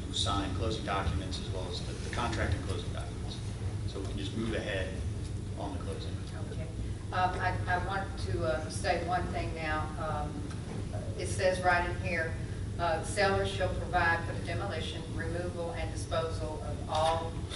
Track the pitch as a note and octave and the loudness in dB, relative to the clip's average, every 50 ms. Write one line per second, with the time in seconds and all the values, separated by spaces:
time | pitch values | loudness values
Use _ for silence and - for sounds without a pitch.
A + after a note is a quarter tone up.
0 | - - - - - G2+ G2+ G2 G2 F#2 F#2 F#2 F#2 - - - - G#2 G2 G2 | -4 -2 0 0 2 2 2 2 2 0 0 0 0 0 0 0 0 0 0 0
1 | F#2+ - - - G2 - - - - - F#2+ F#2 F#2 - - - - - - - | 0 0 0 0 0 -2 -4 -4 -4 -2 -2 -2 -4 -4 -4 -4 -4 -4 -4 -4
2 | - - - B2 A#2 A2+ A2+ A2+ G#2+ G#2 - - - - G#2 - - - - - | -4 -2 0 0 0 0 0 0 2 2 2 0 0 0 -2 -2 -2 -2 -4 -4
3 | - - - - - - - - - - - - - - - - - - - G2 | -4 -4 -4 -4 -4 -4 -4 -4 -4 -4 -4 -4 -2 -2 -2 -2 -4 -4 -4 -4
4 | G2 - - G#2 G2+ G2+ - A2 A2+ A2+ G#2+ G2+ - G#2 G2+ F#2+ F2+ D#2+ - - | -4 -4 -2 -2 -2 -2 -2 0 0 0 0 0 0 0 0 0 0 -2 -2 -2
5 | - - - - - - - - - - - - F#2+ - F#2+ F#2 - - F#2 F#2 | -2 -2 -2 -2 -4 -4 -4 -4 -4 -6 -4 -4 -4 -4 -4 -4 -4 -4 -4 -4
6 | F#2 F#2 F2+ - - - - - - - - - - - - - - - - - | -4 -4 -4 -4 -6 -6 -6 -6 -6 -4 -4 -4 -4 -4 -4 -4 -4 -4 -4 -4
7 | - - G3+ F#3 F#3 F3+ F#3 - - F#3 - - - - F3+ - - - F#3+ - | -4 0 2 4 4 4 4 2 2 2 2 2 2 2 2 2 2 0 0 0
8 | - - - - - - - F3 E3+ D#3+ - - - - - - - - - B3+ | -2 -2 -2 -2 0 0 0 2 2 2 2 2 0 -2 -2 0 2 2 2 2
9 | - - - A#3 - - - - E3 D#3+ E3 D#3+ D#3+ D#3 D#3 D#3 D#3+ - - E3 | 2 2 2 2 2 0 0 -2 -2 -2 -2 -2 0 0 0 0 0 -2 -2 -2
10 | D#3+ - - D3 D3 D3+ D3+ - - - - - - - - - - - - - | -2 -2 0 0 -2 -2 -2 -4 -4 -4 -4 -6 -6 -4 -4 -4 -4 -2 -4 -4
11 | - - - F#3+ F#3 E3+ - - F#3 F#3 F#3 F#3 F3+ F3+ F3 F3 F3+ F3+ F3+ F3 | -4 -4 -2 -2 -2 0 2 4 4 4 4 6 6 6 6 6 4 2 0 0
12 | F3+ F3+ E3+ E3 D#3+ E3 D#3+ - - - - - - - - - E3+ E3+ D#3+ D#3 | 0 0 0 0 0 0 0 -2 -2 -4 -4 -4 -4 -2 0 2 2 2 2 2
13 | D#3+ - - G#3 G3 G3 G3 G3 G3 F#3+ - F#3+ F#3 F3 - - - - - A#3+ | 0 0 4 4 6 6 6 4 4 2 2 2 0 2 0 0 0 2 4 6
14 | - E3+ F3+ F3+ - - - D#3+ - F3 E3+ E3+ G3+ G3+ G#3 G#3+ - - - - | 6 6 4 4 2 -2 -2 -2 -2 -2 -2 0 0 0 -2 -2 -2 -2 -4 -4
15 | - - - - D#3+ D#3+ E3+ E3+ F3+ F3+ F#3 F3 E3+ E3+ E3 - - - - - | -6 -4 -4 -2 -2 0 0 0 -2 -2 -2 -2 -2 -2 -2 -2 -2 -2 -2 -2
16 | - - E3+ E3 D#3+ D#3+ - - D#3+ D#3 D#3 D#3 - D#3 - - - - D#3 D#3 | -2 2 2 2 2 2 0 -2 -2 -2 -4 -4 -2 -4 -4 -2 -2 2 4 4
17 | D#3+ E3 E3 E3+ E3 - - - - - - | 6 6 4 4 0 -2 -2 -4 -4 -4 -4